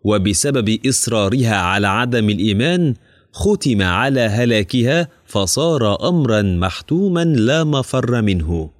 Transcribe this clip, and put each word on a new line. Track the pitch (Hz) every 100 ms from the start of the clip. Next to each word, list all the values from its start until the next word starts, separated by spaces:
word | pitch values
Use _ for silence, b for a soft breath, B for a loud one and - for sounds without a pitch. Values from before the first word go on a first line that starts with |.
وبسبب | 101 104 98 98 143 135 107 110 131
إصرارها | 127 - 113 98 131 117 101
على | 87 98 101
عدم | 101 123 120 107
الإيمان | 104 107 101 139 180 160 113 b b b
ختم | - 196 202 147 104
على | 92 90 135 131
هلاكها، | 113 104 120 110 101 131 117 160 165 b _
فصار | 104 95 - 165 151 110 101 139
أمرًا | 175 127 107
محتومًا | 101 87 92 - - 165 196 170
لا | 170 139 110 156
مفر | 156 139 127 127 120 120
منه. | 107 92 80 85 78